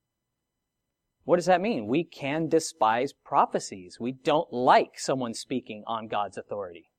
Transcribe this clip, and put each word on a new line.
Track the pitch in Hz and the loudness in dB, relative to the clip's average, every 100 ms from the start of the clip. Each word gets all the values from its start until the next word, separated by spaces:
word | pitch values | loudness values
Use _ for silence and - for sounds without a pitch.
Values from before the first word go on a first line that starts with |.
| _ _ _ _ _ _ _ _ _ _ _ _ | _ _ _ _ _ _ _ _ _ _ _ _
What | - 175 | 0 2
does | 170 | 4
that | 175 | 2
mean? | 214 160 104 | 2 -2 0
We | 151 | -2
can | 165 - 139 156 156 | -2 -6 -4 -2 2
despise | 160 - - 110 117 139 | 2 0 0 2 2 -2
prophecies. | - - - 247 190 - 98 90 - | -8 -2 2 2 0 -6 -14 -16 -8
We | 120 | -8
don't | 131 160 151 - | -4 0 0 0
like | 123 131 214 - - | 0 6 6 4 -6
someone | - 135 120 | -4 -2 -4
speaking | - - 127 - 107 107 | -8 -6 -6 -6 -12 -8
on | 113 113 | -8 -4
God's | 110 101 113 | -4 -4 -8
authority. | - 107 90 85 _ | -10 -10 -10 -12 _